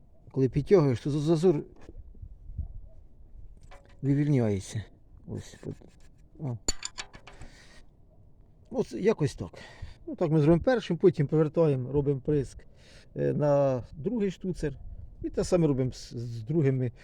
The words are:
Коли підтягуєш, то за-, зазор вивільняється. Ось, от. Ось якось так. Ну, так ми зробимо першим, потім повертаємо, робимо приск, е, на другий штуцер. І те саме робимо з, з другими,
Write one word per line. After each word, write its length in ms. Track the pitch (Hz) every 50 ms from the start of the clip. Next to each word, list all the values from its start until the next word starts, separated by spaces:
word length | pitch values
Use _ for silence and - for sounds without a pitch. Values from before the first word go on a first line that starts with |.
| - - - - - -
Коли 180 | - 139 135 127
підтягуєш, 520 | - 147 135 - 202 190 151 139 123 110
то 100 | - 151
за-, 100 | 139 156
зазор 440 | 143 156 170 156 160 190 160 147 143 - - - - - - - - - - - - - - - - - - - - - - - - - - - - - - - - - - - - - - - - - - - - - - - -
вивільняється. 840 | 135 139 143 147 143 151 131 120 107 101 95 95 - - 110 98 - - - - - - - - -
Ось, 280 | 110 - - - - - - - 143 - - - - - - - - - - - - -
от. 180 | 156 139 120 104 - - - - - - - - - - - - - - - - - - - - - - - - - - - - - - - - - - - - - - - - - -
Ось 220 | - 262 202 - -
якось 420 | - 180 208 214 - 156 127 -
так. 240 | - - 82 - - - - - - - - - - -
Ну, 80 | - 294
так 160 | - 180 156
ми 100 | 151 160
зробимо 220 | 143 147 170 165 -
першим, 320 | - 262 226 - - 175
потім 300 | 160 - 190 - - 147
повертаємо, 680 | 131 - 156 160 151 143 170 165 156 139 131 123 127 135
робимо 280 | 147 139 139 143 131
приск, 380 | 123 - 151 147 131 - - - - - - - - - - - - - -
е, 160 | 147 143 143 -
на 500 | 135 147 147 143 143 143 139 131 123 113 - -
другий 380 | 165 131 175 247 233 202 196
штуцер. 420 | 170 - - 185 175 - - 147 135 - - - - - - - - - -
І 80 | 330
те 140 | - - 190
саме 220 | - - 180 165
робимо 260 | 151 139 123 131 127 -
з, 200 | - - - 139
з 300 | 123 117 123 117 117 110
другими, 500 | 107 151 170 147 135 131 127 127 120 - -